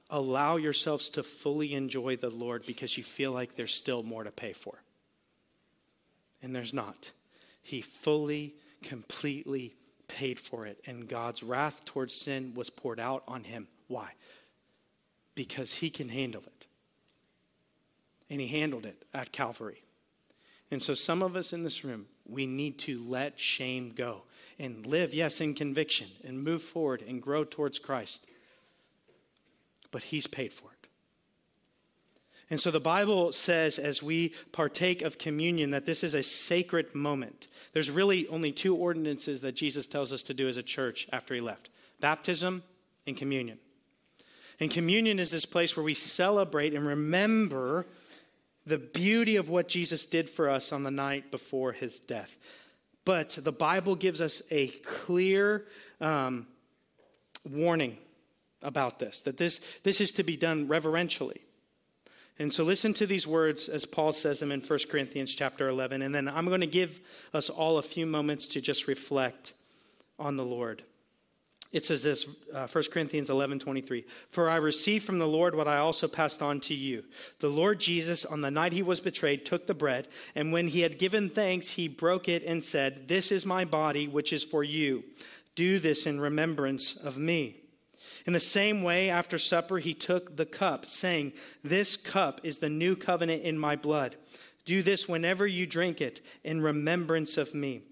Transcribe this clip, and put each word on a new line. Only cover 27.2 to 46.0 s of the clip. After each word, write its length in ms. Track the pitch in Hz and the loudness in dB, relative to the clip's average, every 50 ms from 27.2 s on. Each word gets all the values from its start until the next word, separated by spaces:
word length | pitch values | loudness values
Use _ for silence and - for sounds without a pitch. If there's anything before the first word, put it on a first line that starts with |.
grow 220 | 127 139 143 156 | -4 -2 0 0
towards 380 | 151 151 - - 147 139 - - | 0 -2 -2 -2 -2 -2 -2 -4
Christ. 460 | - - 139 123 104 - - - - - - _ _ _ _ _ _ _ _ _ _ _ _ _ _ _ _ _ _ _ _ _ _ _ _ _ _ _ _ _ - _ | -6 -4 -4 -4 -4 -6 -10 -12 -12 -18 -20 _ _ _ _ _ _ _ _ _ _ _ _ _ _ _ _ _ _ _ _ _ _ _ _ _ _ _ _ _ -16 _
But 140 | - 123 - | -10 -10 -8
he's 240 | - 156 151 139 - | -4 -4 -4 -4 -4
paid 240 | - 139 127 101 | -4 -6 -6 -6
for 140 | - - - | -8 -14 -20
it. 100 | - - _ _ - _ _ _ _ _ _ _ _ _ _ _ _ _ _ _ _ _ _ _ _ _ _ _ _ _ _ _ _ _ - - - | -20 -20 _ _ -20 _ _ _ _ _ _ _ _ _ _ _ _ _ _ _ _ _ _ _ _ _ _ _ _ _ _ _ _ _ -16 -8 -4
And 80 | 165 147 | 0 0
so 120 | - 175 | 2 2
the 100 | 156 156 | 2 2
Bible 520 | 135 160 170 196 208 208 208 185 170 170 | 4 4 4 4 4 4 4 4 4 2
says, 460 | - - - 185 175 160 160 151 - - | 2 2 2 4 4 4 4 4 2 2
as 240 | 139 147 139 139 | 0 0 -2 -2
we 280 | 143 151 165 165 170 160 - - - - | -2 0 0 0 0 0 -2 -6 -18 -8
partake 500 | - - 156 143 - - 180 185 180 180 | -2 0 0 0 0 2 2 2 2 2
of 160 | 160 156 - - | -2 -4 -4 -4
communion, 540 | - 160 147 151 160 175 175 165 151 139 | -6 -4 -2 0 2 2 2 2 2 0
that 120 | 139 139 139 | 0 -2 0
this 180 | 170 160 - | -2 -2 0
is 120 | 170 160 147 | 0 0 0
a 80 | 143 | 0
sacred 720 | 131 - - - - - 170 180 180 180 180 165 156 - - | 0 0 -2 -2 0 2 2 2 2 2 0 0 0 0 -4
moment. 520 | 143 147 147 143 135 120 107 - - - - - - - - | -4 -2 -2 -2 -2 -6 -10 -12 -18 -20 -20 -20 -20 -10 -4
There's 180 | - 160 151 139 | -2 0 0 0
really 360 | 143 175 196 202 190 185 156 - | 2 2 4 4 4 2 2 -2
only 240 | 160 165 160 147 | -2 -2 -2 -2
two 220 | 139 - - 190 180 | -2 0 2 2 2
ordinances 680 | 165 175 175 170 160 156 151 143 - - 156 143 123 | 4 2 0 0 0 0 -2 -2 -4 -4 -6 -6 -4
that 100 | 131 131 | -6 -6
Jesus 340 | 123 - 156 143 131 143 127 | -4 -2 -2 -2 -2 -4 -6
tells 260 | - - 143 135 120 | -4 -4 -4 -2 -2
us 100 | 135 123 - | -4 -6 -6
to 100 | - 139 | -6 -2
do 140 | 127 135 131 | -2 0 0
as 80 | 120 | -2
a 60 | 123 | -4
church 440 | 120 - - 143 131 120 110 - - - | -6 -6 -4 -2 -2 -2 -4 -6 -8 -6
after 220 | 131 127 - - 131 | -6 -8 -6 -6 -6
he 80 | 120 | -6
left: 260 | 117 113 98 - - - _ _ - - _ - | -4 -6 -8 -10 -14 -20 _ _ -20 -20 _ 0
baptism 600 | - 147 156 156 - 185 175 151 175 185 185 180 - _ _ _ _ _ _ _ - | 2 2 2 2 0 -2 0 0 0 -2 -2 -4 -8 _ _ _ _ _ _ _ -10
and 100 | 143 131 | -8 -6
communion. 420 | 135 139 139 135 131 123 117 110 - _ _ _ _ _ _ _ _ _ _ _ - - - - - - - - - | -4 -4 -2 -2 -2 -4 -6 -10 -14 _ _ _ _ _ _ _ _ _ _ _ -20 -20 -20 -20 -20 -20 -12 -6 -2
And 100 | 156 156 | -2 0
communion 480 | - 170 170 165 196 226 226 220 208 190 | 2 2 4 4 4 6 6 4 4 2
is 120 | 180 156 | 0 0
this 140 | 165 156 - | 0 -2 -2
place 320 | - - 175 170 165 - | 0 2 2 2 2 2
where 80 | 165 151 | 0 0
we 100 | 156 147 | 0 0
celebrate 800 | - | -2